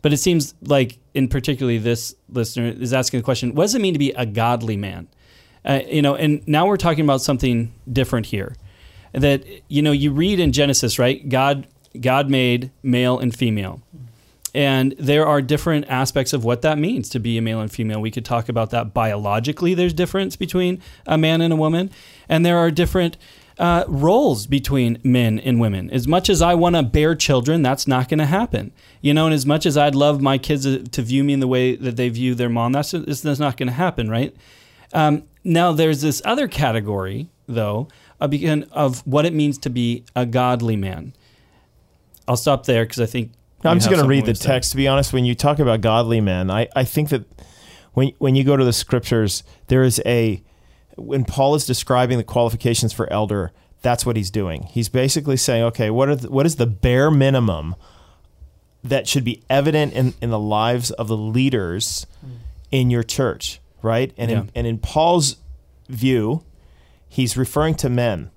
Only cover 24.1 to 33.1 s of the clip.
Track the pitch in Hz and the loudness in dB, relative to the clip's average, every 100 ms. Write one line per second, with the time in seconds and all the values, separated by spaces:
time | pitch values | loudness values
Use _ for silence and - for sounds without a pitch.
24.1 | 220 285 120 110 135 - 139 120 117 131 | 4 2 0 -2 -2 0 0 0 0 2
25.1 | 123 117 110 131 120 113 98 92 131 120 | 2 2 0 0 2 2 0 -4 -4 0
26.1 | 170 180 185 170 175 175 170 127 156 151 | 0 2 2 4 4 4 2 2 2 2
27.1 | 160 - 135 120 165 135 139 - 127 127 | 0 2 2 2 2 2 0 0 0 0
28.1 | 151 147 185 240 107 101 - _ _ 139 | 0 2 0 0 -4 -8 -14 _ _ 0
29.1 | 147 160 156 131 151 170 147 147 135 147 | 2 2 0 2 2 2 2 2 4 2
30.1 | 143 135 135 - 147 135 135 131 - 117 | 4 2 0 0 -2 0 -2 -4 -6 -2
31.1 | 131 143 139 131 127 127 123 127 117 123 | 0 2 0 2 2 2 0 -4 -2 -2
32.1 | 117 127 120 123 117 117 139 147 170 151 | -2 -2 -2 -2 0 0 0 -2 -6 -6